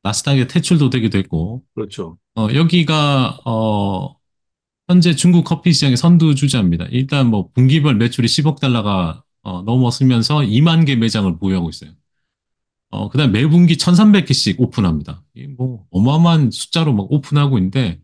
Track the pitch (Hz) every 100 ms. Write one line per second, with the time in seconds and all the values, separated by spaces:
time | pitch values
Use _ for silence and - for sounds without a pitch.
0 | 101 107 - 139 127 170 - 170 135 131
1 | 110 98 95 80 87 123 _ - 104 -
2 | 85 82 _ - 107 135 165 175 160 156
3 | 147 139 127 - 123 113 110 104 101 95
4 | 92 _ _ _ _ _ _ _ - 180
5 | 175 139 175 175 165 165 180 151 143 127
6 | 170 175 160 139 143 131 92 85 87 123
7 | 135 143 123 107 92 - 131 156 147 107
8 | 117 - 117 - 147 143 135 120 104 98
9 | 85 - _ _ 101 90 101 127 123 -
10 | 131 120 113 151 117 110 165 165 151 127
11 | 113 110 95 85 98 95 85 - 73 _
12 | _ _ _ _ _ _ _ _ _ 104
13 | 101 131 139 101 143 170 175 - - 180
14 | 214 208 139 135 107 92 123 - 92 78
15 | 71 - _ 120 139 127 127 117 _ 92
16 | 120 156 170 160 127 - - 170 156 107
17 | 95 143 - 143 143 123 92 135 113 85